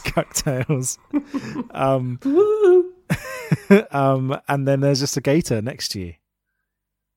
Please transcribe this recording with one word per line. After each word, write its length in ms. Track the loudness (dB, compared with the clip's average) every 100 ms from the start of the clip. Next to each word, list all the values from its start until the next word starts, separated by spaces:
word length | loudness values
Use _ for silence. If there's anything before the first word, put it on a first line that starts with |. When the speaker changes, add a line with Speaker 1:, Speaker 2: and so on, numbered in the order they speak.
| -4
Speaker 1:
Um, 60 |
Cocktails. 840 | -4 -4 -4 -4 -4 -2 -4 -4 -10
<laughs> 40 | _ -6 -6 -10 -10 -10 -10
Um, 480 | -4 0 0 -2 -6
Speaker 2:
Woo! 680 | 0 2 2 4 6 6 4 -4 -6 -6 -6 -10
Speaker 1:
<laughs> 500 | -4 -2 6 6 4
um, 480 | 0 2 0 -2 -4 -4
and 200 | -2 0
then 120 | 2
there's 200 | 2 0
just 160 | -2 -2
a 40 |
gator 400 | 0 0 0 -2
next 260 | -4 -8 -8
to 80 | -8
you, 140 | -10 -14 _ _ _ _ _ _ _ _ _